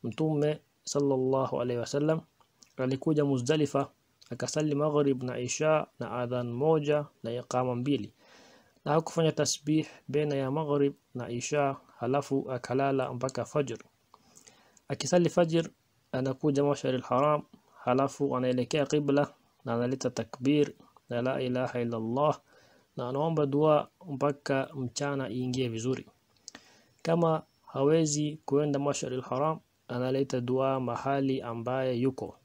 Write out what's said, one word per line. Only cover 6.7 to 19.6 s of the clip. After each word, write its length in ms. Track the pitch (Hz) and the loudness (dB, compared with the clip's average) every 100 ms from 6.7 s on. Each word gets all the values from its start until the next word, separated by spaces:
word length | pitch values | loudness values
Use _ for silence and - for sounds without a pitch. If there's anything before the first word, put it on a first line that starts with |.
| 160 147 147 147 _ | 2 4 0 0 _
na 100 | 117 | -8
iqama 420 | 120 120 123 127 | -8 -2 -2 0
mbili. 380 | 120 127 139 101 _ _ - - - _ _ | -2 0 -2 -2 _ _ -20 -20 -20 _ _
Na 80 | - | 0
hakufanya 400 | 151 160 - 160 | 0 0 0 2
tasbih 540 | 151 143 - 147 156 151 - - | 2 -2 -2 0 0 0 -10 -4
baina 260 | 143 151 | -2 0
ya 160 | 139 135 | 0 0
Maghrib 440 | 143 156 143 143 139 _ | -2 0 2 2 0 _
na 160 | 127 120 | -10 -6
Isha, 460 | 120 - 147 139 135 - - | -6 -2 0 0 -2 -12 -8
halafu 520 | 120 139 143 135 135 | -2 -2 0 -2 -2
akalala 600 | 127 - 127 139 139 131 | -8 -2 0 2 0 -2
mpaka 320 | 123 135 - | -4 -6 -4
Fajr. 340 | 113 151 139 113 - _ _ _ _ - - _ _ _ _ | -4 -2 -2 -6 -14 _ _ _ _ -20 -20 _ _ _ _
Akisali 400 | 139 131 180 170 | -6 2 4 4
Fajr, 380 | - 170 165 165 _ _ _ _ | 4 2 2 -2 _ _ _ _
anakuja 520 | 131 131 131 156 139 | -4 -2 0 0 2
Mash'aril 380 | 143 143 135 127 | 2 2 0 -2
Haram, 400 | - 123 147 151 - - _ - | 0 2 4 2 -2 -20 _ -10
halafu 520 | - 127 135 - 139 127 | 0 2 0 0 -2 0
anaelekea 500 | 127 127 123 156 139 | 0 0 0 0 2
Qibla, 480 | 151 143 139 147 - _ _ | 2 2 2 2 -4 _ _